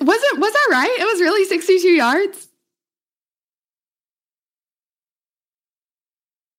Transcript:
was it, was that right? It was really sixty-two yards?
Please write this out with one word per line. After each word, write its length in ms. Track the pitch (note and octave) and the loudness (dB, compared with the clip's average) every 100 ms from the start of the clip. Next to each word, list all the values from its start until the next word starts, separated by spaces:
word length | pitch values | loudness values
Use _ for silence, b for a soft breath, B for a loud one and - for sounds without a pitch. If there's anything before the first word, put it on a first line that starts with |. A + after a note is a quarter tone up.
was 200 | C#4 A4 | 0 0
it, 160 | C#5 G4+ | 0 -2
was 140 | G4+ | -2
that 160 | C#5 C#5+ | 0 0
right? 260 | C4 D#4 B4 | 0 0 -2
It 60 | |
was 160 | G4 G4+ | -2 0
really 240 | E4+ G4+ F#4+ | 0 0 0
sixty-two 420 | F4+ E4 F#4 F4+ | -2 0 2 4
yards? 600 | E4+ A#3+ D4 G4 - - _ _ _ _ _ _ _ _ _ _ _ _ _ _ _ _ _ _ _ _ _ _ _ _ _ _ _ _ _ _ _ _ _ _ _ _ _ _ _ _ | 2 2 0 -2 -8 -20 _ _ _ _ _ _ _ _ _ _ _ _ _ _ _ _ _ _ _ _ _ _ _ _ _ _ _ _ _ _ _ _ _ _ _ _ _ _ _ _